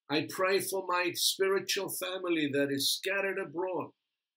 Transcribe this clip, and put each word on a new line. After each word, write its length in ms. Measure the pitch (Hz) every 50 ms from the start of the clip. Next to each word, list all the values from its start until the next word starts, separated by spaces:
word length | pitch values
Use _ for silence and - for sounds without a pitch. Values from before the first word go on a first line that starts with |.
| _ -
I 180 | 143 156 143 -
pray 280 | - - 185 185 196 190
for 260 | 180 - 190 190 180 180
my 220 | 180 180 175 175 -
spiritual 760 | - - - - - 190 190 196 190 - - - 202 190 160
family 600 | - - 185 185 185 190 185 175 170 160 151 143
that 200 | 131 143 143 139
is 200 | 139 139 135 -
scattered 480 | - - - 190 190 196 190 196 190 190
abroad, 520 | 190 156 143 165 190 185 185 156 131 - - _ _ _ _ _ _ _ _